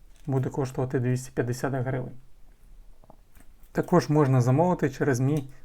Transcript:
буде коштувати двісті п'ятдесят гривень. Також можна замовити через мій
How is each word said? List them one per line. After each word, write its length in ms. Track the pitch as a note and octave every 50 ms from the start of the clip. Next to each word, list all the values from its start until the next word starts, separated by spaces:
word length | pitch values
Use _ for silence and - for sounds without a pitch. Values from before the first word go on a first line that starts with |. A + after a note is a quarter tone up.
| - - - - -
буде 240 | D3 C3 C3 C3 C#3
коштувати 500 | - D3+ C3+ B2+ - D3 C3 C3 - C3+
двісті 300 | A#2+ B2+ B2+ B2 B2+ - -
п'ятдесят 400 | - A#2 A#2+ B2 - - C3+ C3+
гривень. 420 | C3 B2 C3 B2+ B2+ C3 C3 - - - - - - - - - _ - - - - - - - - - - - - - _ - - - - - - - -
Також 360 | - E3+ D#3 - F3+ E3+ - -
можна 320 | D3 D#3 D3 C3 C3 B2+
замовити 500 | A#2 B2+ B2+ D3 F3 F3+ F3 - D#3+ C3+
через 300 | - - - C#3 B2+ A#2
мій 280 | C3 C3+ D3+ D3+ C3+ - - -